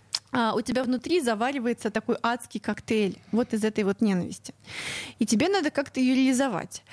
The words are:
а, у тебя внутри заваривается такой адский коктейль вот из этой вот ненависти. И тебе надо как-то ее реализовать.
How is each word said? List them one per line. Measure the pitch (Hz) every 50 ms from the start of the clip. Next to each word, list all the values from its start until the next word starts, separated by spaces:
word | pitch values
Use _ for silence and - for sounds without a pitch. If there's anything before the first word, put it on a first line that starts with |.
| _ _ - - _ - -
а, | 254 233 220 -
у | 226
тебя | 247 - 240 254 -
внутри | 240 254 240 - - 330 349
заваривается | 277 233 220 202 233 262 277 277 226 240 233 - - 220
такой | - 220 - - - - -
адский | 233 240 247 - - - 214
коктейль | - - 208 - - - 226 220 208 185 - - - -
вот | - 226 247 - 233
из | 214 208
этой | 220 220 - 208
вот | 190 196 -
ненависти. | 226 208 190 180 175 - - - - - - _ - - - - - - - - - - - -
И | 233
тебе | - 233 208 285 370
надо | 403 381 302 302
как-то | - 277 285 - - 262
ее | 254 254 262
реализовать. | 262 262 262 262 240 277 262 202 - - - - - - -